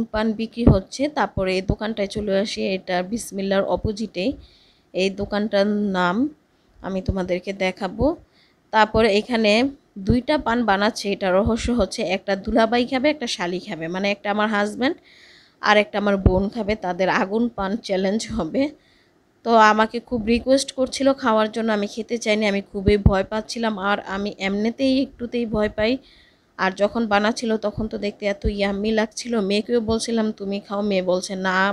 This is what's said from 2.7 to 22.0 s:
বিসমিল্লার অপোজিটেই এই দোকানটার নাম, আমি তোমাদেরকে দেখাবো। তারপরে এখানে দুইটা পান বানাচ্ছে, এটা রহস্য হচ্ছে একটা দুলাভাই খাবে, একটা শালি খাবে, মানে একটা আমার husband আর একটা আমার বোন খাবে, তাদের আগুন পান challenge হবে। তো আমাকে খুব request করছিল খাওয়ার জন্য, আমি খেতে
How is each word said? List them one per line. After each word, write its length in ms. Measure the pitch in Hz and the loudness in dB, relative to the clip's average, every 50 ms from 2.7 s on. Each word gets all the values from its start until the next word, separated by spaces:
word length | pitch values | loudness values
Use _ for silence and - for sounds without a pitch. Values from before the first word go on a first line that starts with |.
| 190 185 185 - 180 180 185 | -4 -4 -4 -4 -4 -4 -2
বিসমিল্লার 600 | 185 226 226 - - 190 196 196 196 196 196 196 | -4 -6 -8 -8 -8 -8 -6 -4 0 0 0 0
অপোজিটেই 640 | - 180 175 - 220 208 202 226 196 - 180 185 254 285 - - - _ _ _ _ _ _ _ _ - | 0 -2 -2 -2 -4 -4 -6 -8 -6 -6 -4 -4 -2 -4 -6 -10 -20 _ _ _ _ _ _ _ _ -4
এই 140 | 175 185 196 | -2 -2 -2
দোকানটার 580 | 190 196 202 202 208 202 208 220 - 202 196 208 208 208 208 202 | -2 -4 -6 -4 -4 -4 -2 0 2 2 2 2 2 0 0 0
নাম, 260 | 190 180 180 175 180 220 269 302 - - _ _ _ _ _ _ _ - | 0 2 2 2 2 2 0 -2 -4 -8 _ _ _ _ _ _ _ -12
আমি 220 | - 185 190 190 185 | -10 -6 -6 -4 -4
তোমাদেরকে 480 | - 190 190 180 185 180 180 180 202 196 | -2 -2 -2 -2 -2 -4 -4 -4 -6 -6
দেখাবো। 500 | 196 190 185 185 - 208 185 170 214 240 294 349 - - _ _ _ _ _ _ _ _ _ - | -4 -4 -4 -2 -4 -6 -6 -2 0 0 0 0 -2 -6 _ _ _ _ _ _ _ _ _ 2
তারপরে 360 | 220 214 214 - 220 226 226 196 | 4 4 4 4 4 4 4 4
এখানে 400 | 208 208 226 247 226 220 208 208 226 254 277 277 - _ _ _ 208 | 2 0 0 0 2 4 4 4 4 2 0 -2 -6 _ _ _ -6
দুইটা 340 | 190 202 226 247 240 285 302 294 | 0 0 0 2 2 0 0 0
পান 200 | - 226 226 240 240 | 0 0 0 0 2
বানাচ্ছে, 420 | 208 196 196 202 220 220 - - 202 202 | 2 2 2 2 0 0 -2 -2 -4 -2
এটা 160 | - 202 190 | 0 0 2
রহস্য 380 | 180 190 214 233 226 233 - 233 240 | 2 4 4 2 0 0 0 0 0
হচ্ছে 280 | 240 190 185 - - 220 160 | 0 0 0 -2 -4 -4 -2
একটা 240 | 185 196 - - 196 | -2 -2 -2 -2 -4
দুলাভাই 480 | 196 190 214 214 233 226 214 233 240 254 | -2 -2 0 2 4 4 4 4 2 0
খাবে, 200 | 247 269 254 247 302 | 0 0 0 2 0
একটা 180 | 302 302 247 | 0 0 -4
শালি 340 | 226 - - 185 175 185 175 | -6 -4 -4 -4 -4 -4 -4
খাবে, 260 | - 214 185 156 160 165 | -6 -8 -8 -6 -6 -6
মানে 180 | 180 185 202 202 | -4 -2 -2 -2
একটা 180 | 202 202 - 208 | -2 -2 -2 -2
আমার 180 | 202 208 208 220 | 0 0 0 0
husband 480 | 214 202 208 208 208 202 240 277 359 - - - - - - - - - - _ _ _ - | 0 0 0 -2 -2 -2 -2 -2 -2 -4 -10 -20 -20 -20 -20 -20 -20 -20 -20 _ _ _ 2
আর 140 | 208 208 | 4 4
একটা 200 | 208 208 208 - 208 | 4 4 2 -2 -2
আমার 180 | 202 208 202 | 0 2 0
বোন 280 | 196 190 190 185 185 196 208 | 2 4 2 4 4 2 0
খাবে, 260 | - 240 208 190 220 | -2 -4 -2 -2 -2
তাদের 320 | 214 - 180 180 175 190 175 | -2 -2 -4 -2 0 2 2
আগুন 340 | 180 196 202 190 202 226 240 233 | 2 2 0 0 0 0 -2 -2
পান 220 | - - 196 190 202 | -2 -4 -4 -4 -4
challenge 440 | 196 - - 196 185 196 190 202 220 - - | -6 -4 -4 -2 0 0 0 0 -2 -2 -4
হবে। 320 | 226 220 175 160 - 269 277 302 302 - _ _ _ _ _ _ _ _ _ _ _ _ - | -4 -4 -4 -2 -2 -2 -2 -2 -4 -10 _ _ _ _ _ _ _ _ _ _ _ _ -2
তো 60 | 226 233 226 214 | 2 6 6 8
আমাকে 320 | 214 214 214 220 220 - 240 | 8 6 4 2 0 -2 -6
খুব 200 | - - 247 233 208 | -8 -6 -6 -4 0
request 420 | 214 233 233 233 254 262 277 269 - - | 0 0 2 4 4 2 2 2 -2 -4
করছিল 360 | - 262 254 - - 269 269 269 | -4 -4 -2 -2 0 2 2 2
খাওয়ার 340 | 277 277 240 220 220 214 214 214 | 2 2 2 2 2 2 0 0
জন্য, 160 | 233 226 226 214 | -2 -2 0 0
আমি 140 | 208 202 | 0 -2
খেতে 300 | 208 - - | -4 -6 -8